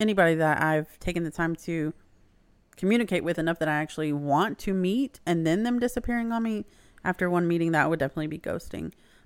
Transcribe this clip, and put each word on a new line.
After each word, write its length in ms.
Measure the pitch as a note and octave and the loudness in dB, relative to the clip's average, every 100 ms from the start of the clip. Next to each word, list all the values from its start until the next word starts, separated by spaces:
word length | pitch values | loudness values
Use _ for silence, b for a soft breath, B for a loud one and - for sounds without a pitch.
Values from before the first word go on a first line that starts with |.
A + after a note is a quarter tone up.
anybody 340 | G#3+ G3+ E3+ | 0 4 4
that 260 | D#3+ D#3 D3+ | 6 2 2
I've 380 | D#3 D#3 D#3 - | 2 2 -2 -6
taken 240 | - E3+ | -4 -2
the 80 | E3 | -4
time 240 | - E3 E3 | -2 -2 -2
to 360 | - E3 D3+ - - _ _ _ _ _ _ - | -4 -4 -4 -6 -18 _ _ _ _ _ _ -4
communicate 460 | F#3 A#3+ A3+ F#3 | 2 2 2 0
with 140 | E3 E3+ | 0 -2
enough 200 | E3 E3+ | -2 0
that 80 | D#3 | 0
I 60 | D3+ | -2
actually 360 | D3+ - D#3 | -4 -4 -4
want 460 | C#3+ C#3+ C#3+ F#3+ - | -2 0 2 2 -2
to 140 | - | -4
meet 460 | F#3+ F#3 A3+ C#4 - - | 0 0 0 -2 -6 -2
and 200 | E3+ D#3+ | 0 2
then 160 | F3+ | 2
them 160 | A#3 A#3+ | 0 0
disappearing 540 | B3 B3 A#3+ A#3+ A#3 | -2 -2 -4 -4 -2
on 100 | A#3 | -2
me 220 | A3+ G#3+ - b b b | -2 -4 -8 b b b
after 240 | - F#3 F3+ | -6 -2 0
one 160 | F3 E3+ | 2 2
meeting, 260 | E3+ E3 | 2 2
that 160 | D#3+ D3 | 2 2
would 80 | D#3+ | 2
definitely 280 | C#3 - D3+ | -2 -2 -6
be 120 | D3+ | -6
ghosting. 540 | - A#2+ - - D#3+ - b b | -6 -8 -8 -10 -10 -12 b b